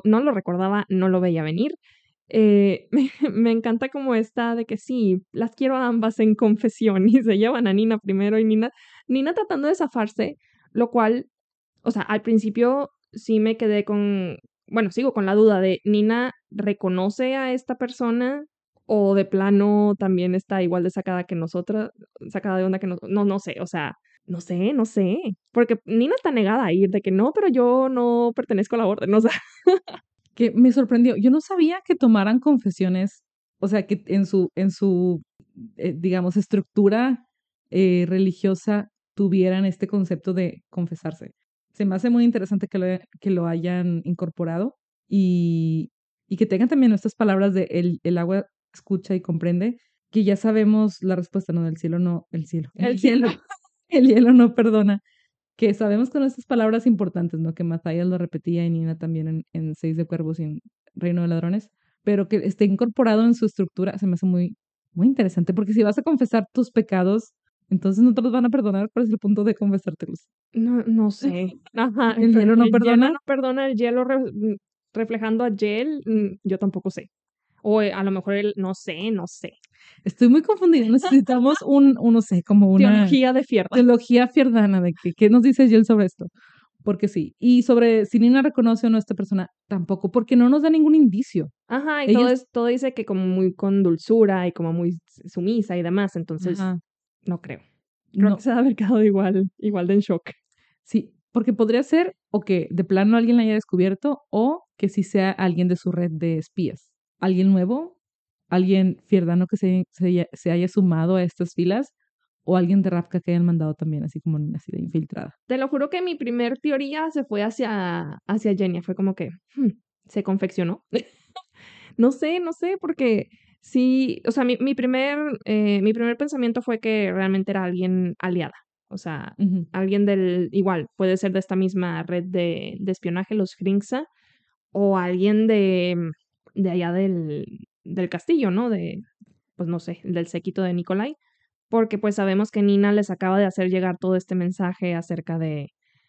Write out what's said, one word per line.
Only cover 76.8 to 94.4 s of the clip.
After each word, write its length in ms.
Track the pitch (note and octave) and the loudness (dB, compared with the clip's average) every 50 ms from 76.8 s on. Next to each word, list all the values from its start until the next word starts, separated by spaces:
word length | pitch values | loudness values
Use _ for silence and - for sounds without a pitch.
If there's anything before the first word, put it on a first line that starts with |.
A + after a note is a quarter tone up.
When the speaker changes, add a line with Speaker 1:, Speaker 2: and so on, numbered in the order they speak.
| - F#3+ | -8 -8
Speaker 1:
sé. 180 | - - - - _ _ _ _ _ _ _ _ _ _ _ | -10 -10 -16 -18 _ _ _ _ _ _ _ _ _ _ _
O, 180 | G#3+ G#3 A3 | 0 0 0
eh, 100 | G#3+ G3+ | 0 0
a 120 | F#3 F#3 G3 | -2 -4 -4
lo 80 | G3 | -4
mejor 240 | F#3+ F#3+ F#3 G3 G3+ | -4 -4 -4 -4 -4
él, 180 | G3+ G3+ G#3 G#3 G#3 | -2 -2 -4 -4 -4
no 180 | F#3+ F#3 F#3+ | -6 -6 -6
sé, 340 | - - - E3+ D#3 F#3+ A3 | -8 -10 -12 -12 -8 -6 -6
no 160 | A3+ F#3+ E3+ | -6 -6 -8
sé. 280 | F3 - - - - _ _ _ _ _ _ _ _ _ _ _ | -10 -14 -16 -18 -18 _ _ _ _ _ _ _ _ _ _ _
Speaker 2:
Estoy 260 | - - _ B3 A#3+ | -10 -2 _ 6 6
muy 140 | B3 D#4 D#4+ | 6 6 6
confundida. 440 | - G#4+ F#4 F#4 F4 D#4+ C#4+ A#3 A3 | 2 0 2 4 4 4 4 4 4
Necesitamos 680 | A3+ C4+ C4+ F#4 D#4+ C4+ G#3+ - B3+ B3 A#3+ C4+ D4+ D#4 | 2 2 4 6 4 4 6 4 0 2 4 2 2 0
Speaker 1:
<laughs> 80 | - | 0
Speaker 2:
un, 320 | - C#4 C#4 C#4 C#4 C4 A#3 | 2 6 8 8 8 6 6
un, 140 | - A#3 A3+ | 4 4 4
no 80 | A3+ | 4
sé, 220 | G#3+ - G3 F3 E3+ | 4 2 0 -2 2
como 280 | - G#3 G#3 G3+ F#3+ | 4 6 6 8 8
una 200 | F#3+ F#3+ G3 G3+ G#3 | 8 6 8 8 8
Speaker 1:
Teología 400 | G#3+ G#3 F#3 A3 C4 B3+ B3+ B3+ | 6 6 4 4 4 4 4 2
de 100 | C4+ C4 | 2 0
Fierda. 260 | - - G#3 F#3 - - | 2 0 0 0 2 4
Speaker 2:
teología 540 | B3+ B3 B3 A#3+ A#3 A#3+ - A#3+ A#3+ B3 B3 | 4 6 6 6 4 4 4 4 4 4 4
fierdana 520 | - - C4+ B3+ A3+ A3+ G#3 G3+ G3 F#3 | 4 2 2 4 4 4 4 4 2 2
de 120 | F3+ F3 D#3+ - | 0 0 -2 -4
que, 120 | - F#3 E3+ | -6 -8 0
¿qué 160 | _ A3 G#3+ | _ 4 6
nos 100 | A3 B3 | 8 8
dice 260 | A3+ C4+ C4 - C4+ B3 | 6 6 6 6 6 6
Gel 160 | A3 A3 A3 | 8 6 6
sobre 200 | - A#3 G#3+ G3+ | 6 4 2 2
esto? 220 | F#3 - _ F3 F3 _ _ _ _ _ _ _ _ _ _ _ | 0 -2 _ -16 -16 _ _ _ _ _ _ _ _ _ _ _
Porque 240 | - G3+ F#3 - G3 | -4 -4 -2 -2 -4
sí. 260 | - F3+ D#3 - _ _ | -2 -4 -6 -6 _ _
Y 240 | - B3 B3 B3 A#3+ | 2 4 4 4 6
sobre 420 | - B3+ A#3 A#3 A#3 A3+ A3 G#3 | 4 4 4 4 4 4 2 0
si 140 | - - A#3 | 0 2 4
Nina 240 | A3+ A#3 B3 C4+ C4+ | 4 6 6 4 4
reconoce 420 | D4 C#4+ - A#3+ A3+ A3+ A3 - | 2 0 2 2 2 2 2 2
o 60 | A#3 | 2
no 60 | A3+ A3 | 2 0
a 20 | |
esta 160 | G#3+ - G#3+ | 0 -2 -6
persona, 320 | F3 G3 G3 G3+ F#3+ F3+ - _ _ _ _ | -6 -4 -4 -4 -4 -4 -6 _ _ _ _
tampoco, 440 | G3+ F#3+ E3+ - F#3+ F#3 - - | -6 -6 -4 -4 -6 -4 -4 -2
porque 240 | - B3 A3+ - C4+ | -2 -2 0 2 4
no 140 | B3 A#3+ B3 | 4 6 6
nos 120 | C4+ D4+ | 4 4
da 80 | D4 D#4+ | 2 2
ningún 240 | D#4+ D#4+ D#4 D4+ D4+ | 4 4 4 4 6
indicio. 560 | D#4+ D4 A#3+ F3+ G3+ C4+ - - F#3+ D#3 D3+ _ _ _ _ | 6 6 4 4 0 -6 -4 -4 -6 -6 -6 _ _ _ _
Speaker 1:
Ajá, 380 | A3+ C4 C#4+ D4+ D4+ D4 C#4+ | -8 -6 -4 -4 -4 -4 0
y 60 | G3+ | 0
Speaker 2:
Ella 80 | G#3 A#3+ | 2 2
Speaker 1:
todo 80 | B3 B3+ | 4 2
Speaker 2:
es 120 | B3 C4 | 0 -2
Speaker 1:
es, 60 | B3+ _ | -4 _
todo 140 | _ A#3+ A#3 A#3+ | _ -4 -2 -2
dice 260 | A#3+ B3+ C4 C4 B3+ | -2 -2 -2 -6 -6
que 100 | - A3 | -6 -8
como 200 | - G3+ F#3+ F#3+ | -6 -4 -4 -2
muy 300 | F#3 F#3 F#3 F#3+ F#3 F#3 | -2 0 0 0 -2 -2
con 260 | _ - G3 G3 G3 | _ -2 0 2 2
dulzura 680 | G3 F3 E3+ D#3+ - - A3+ A3+ A3 G3+ F#3+ F#3 | 2 2 0 -2 0 0 4 4 4 4 4 0